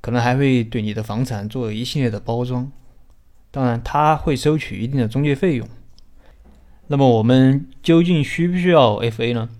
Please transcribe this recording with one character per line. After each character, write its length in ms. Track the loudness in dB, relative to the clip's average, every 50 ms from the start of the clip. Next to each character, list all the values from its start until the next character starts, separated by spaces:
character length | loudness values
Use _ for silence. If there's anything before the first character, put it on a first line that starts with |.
可 80 | -6 -2
能 100 | -2 0
还 160 | 0 2 2
会 260 | 2 2 2 2 2
对 200 | 0 -2 -4 -6
你 100 | -4 -4
的 100 | -4 -6
房 220 | -6 -6 -4 -4 -4
产 240 | -4 -4 -8 -8 -8
做 240 | -6 -6 -6 -6
一 100 | -6 -6
系 180 | -8 -6 -4 -2
列 100 | -2 -2
的 100 | -2 -4
包 240 | -6 -6 -4 -4 -4
装。 260 | -4 -4 -6 -6 -8 -12 -18 -20 -20 -20 -20 -20 -20 -20 -20 _ _ _ -20 _ _
当 140 | -6 -2 -2
然， 180 | 0 0 -2
他 320 | -6 -4 -2 2 2 2 2
会 220 | 0 0 -2 -2
收 220 | 0 0 0 0 0
取 240 | -2 -6 -8 -8
一 40 | -6
定 140 | -4 -2 -2
的 80 | -2 -2
中 160 | -2 -2 0
介 100 | 0 0
费 220 | 0 0 0 0
用。 100 | -2 -6 -8 -14 -20 -20 -20 -20 -20 -20 -20 -20 -20 -20 -20 -20 _ -20 -20 -20 -20 -20 -20 -20 -20 -8 -4
那 80 | 0 2
么 100 | 4 4
我 140 | 4 4
们 440 | 4 4 4 6 6 4 4 2 -2 -6 -16 -8
究 200 | 0 4 4 4
竟 200 | 4 4 2 0
需 240 | 0 -2 -2 -2 -2
不 120 | -2 -2 0
需 100 | 2 4
要 280 | 6 6 6 4 2
F 260 | 0 -2 -4 -4 -2
A 100 | -4 -2
呢？ 160 | -2 -4 -4 -8 -10